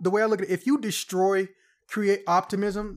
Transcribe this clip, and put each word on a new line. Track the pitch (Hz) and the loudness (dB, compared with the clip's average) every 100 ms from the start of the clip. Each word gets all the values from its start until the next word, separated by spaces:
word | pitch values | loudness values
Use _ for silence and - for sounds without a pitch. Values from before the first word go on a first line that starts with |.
the | 180 | 0
way | 202 | 2
I | |
look | 220 208 | 2 0
at | 190 | 0
it, | |
if | 180 - | -2 2
you | 285 | 0
destroy | 220 - - 185 190 196 190 _ _ _ - | 0 -6 -4 0 2 2 -2 _ _ _ -10
create | 214 202 196 196 | -2 0 0 2
optimism, | 175 185 196 208 202 208 | 0 0 -2 -4 -4 -8